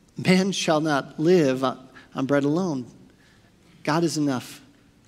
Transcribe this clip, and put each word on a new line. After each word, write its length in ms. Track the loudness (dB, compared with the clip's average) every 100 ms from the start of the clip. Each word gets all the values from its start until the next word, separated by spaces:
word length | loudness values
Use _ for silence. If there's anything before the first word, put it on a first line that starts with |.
| _ -8
man 340 | 2 2 2
shall 300 | -2 0 0
not 400 | 2 -2 -4 -2
live 420 | 2 4 4 2
on, 160 | -2 -4 -16 -20 -14 -8
on 100 | 0
bread 160 | 0
alone." 440 | 0 -2 -2 -6 -8 -18 -20 _ _ _ _ _ _ -10
God 180 | -2 0
is 160 | 0 -2
enough. 420 | -2 -4 -8 -20 -20 _ _ _